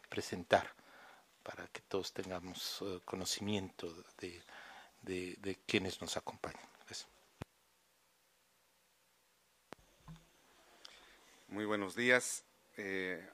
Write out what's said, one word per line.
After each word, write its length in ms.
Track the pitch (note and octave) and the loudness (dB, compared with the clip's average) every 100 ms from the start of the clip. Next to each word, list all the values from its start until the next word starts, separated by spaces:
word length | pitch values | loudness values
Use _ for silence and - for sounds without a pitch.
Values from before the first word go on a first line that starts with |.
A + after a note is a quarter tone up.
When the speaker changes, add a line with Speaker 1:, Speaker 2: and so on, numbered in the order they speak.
| - | -6
Speaker 1:
presentar 640 | - - F#2 - G2 - - - - - - - - | -4 -2 -4 8 8 8 -6 -18 -20 -20 -20 -20 -16
para 240 | - - F2+ | -12 -10 -10
que 140 | - | -12
todos 320 | - G2 F2+ | -2 0 0
tengamos, 640 | - F#2+ F2+ F2+ F2+ - - | -4 -4 -4 -6 -4 -4 -4
eh, 180 | G2+ F2+ | -4 -4
conocimiento 880 | - F#2+ F2+ - G#2 G#2 F#2+ - E2+ E2 - - | -4 -2 0 0 2 2 0 -4 -6 -8 -14 -10
de, 240 | F2+ F2 - - - - - - | -10 -10 -14 -16 -14 -16 -18 -10
de, 340 | - F#2 F2+ - | -2 -2 -2 -4
de 180 | G2 F#2 - | -4 -4 2
quienes 340 | G#2+ F2+ - | 2 4 -2
nos 160 | - - | -2 -2
acompañan. 480 | - G#2+ - - - - - | -4 -6 -8 -8 -14 -20 -14
Gracias. 200 | - - - - - - _ _ _ _ _ _ _ _ _ _ _ _ _ _ _ _ _ _ _ _ _ _ - - - - E3 - - - - - - - - - - - - - | -12 -12 -18 -20 -20 -20 _ _ _ _ _ _ _ _ _ _ _ _ _ _ _ _ _ _ _ _ _ _ -18 -18 -20 -20 -20 -20 -20 -20 -20 -20 -20 -18 -18 -20 -20 -20 -20 -8
Speaker 2:
Muy 180 | G2 G#2+ | -2 2
buenos 280 | G#2+ G2 | 2 2
días. 500 | F#2+ B2 B2+ - - - - - - | 4 8 8 6 -2 -8 -20 -14 -6
Eh, 500 | G2 F#2+ F#2 F2 F2+ | -2 0 0 -2 -8